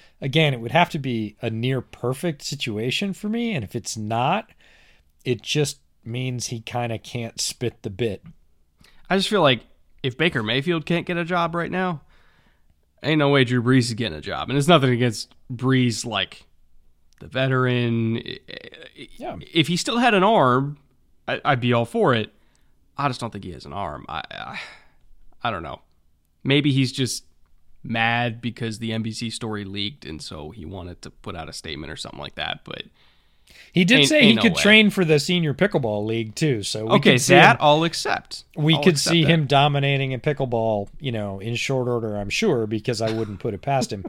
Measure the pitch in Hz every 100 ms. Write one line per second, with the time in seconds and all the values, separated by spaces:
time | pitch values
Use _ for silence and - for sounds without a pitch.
0 | - _ 143 156 151 127 117 160 175 160
1 | 135 117 107 - 117 110 123 131 - -
2 | 123 131 180 147 - 143 - 104 123 -
3 | 202 185 208 226 233 180 110 - - 113
4 | 107 113 131 196 - _ _ _ _ _
5 | _ _ - 117 - 147 139 - _ _
6 | 113 120 127 123 - 117 - 123 120 110
7 | - 120 113 - - - 120 - 113 95
8 | - 95 - - _ _ _ _ _ -
9 | - 190 185 208 151 123 - _ _ _
10 | 131 120 143 127 107 123 147 165 - 170
11 | - 170 170 180 170 170 170 185 185 156
12 | - _ _ _ _ _ _ _ _ _
13 | - 156 143 143 120 123 117 131 120 113
14 | 113 78 85 76 95 139 143 165 131 120
15 | 123 107 - - - 120 127 131 123 104
16 | 120 104 92 - - _ _ - _ _
17 | _ _ - 127 131 131 127 123 120 117
18 | 113 113 - - - - - - - -
19 | - - 302 - - 165 151 175 - 233
20 | 247 202 190 220 131 123 143 147 _ _
21 | _ _ - - - 131 120 120 117 233
22 | 190 117 107 _ _ _ _ _ _ -
23 | 139 120 117 101 92 82 - 85 92 69
24 | 67 78 - 50 55 - - - _ _
25 | - - - - 120 98 78 - _ _
26 | _ _ _ _ 135 143 147 135 127 -
27 | 123 - - _ _ _ - - - 117
28 | 113 117 120 117 120 - 113 107 113 110
29 | 110 110 117 113 113 104 98 101 104 -
30 | 65 78 - 78 76 113 78 95 87 85
31 | - - 110 87 78 - 80 71 76 78
32 | - - 71 - 80 - - - - _
33 | _ _ _ _ _ - - 175 185 262
34 | 277 302 226 226 226 165 202 214 214 196
35 | 170 151 143 180 156 127 202 165 120 104
36 | 107 113 110 - 156 117 98 107 110 202
37 | 170 123 - 139 180 233 151 147 165 -
38 | - 90 - - - - 151 165 190 147
39 | 160 170 147 165 139 139 147 139 139 139
40 | 135 127 156 143 135 117 113 107 101 -
41 | 139 117 104 98 107 120 - 135 123 120
42 | 113 104 104 - 220 131 110 110 107 110
43 | 113 110 107 101 123 101 - 139 120 101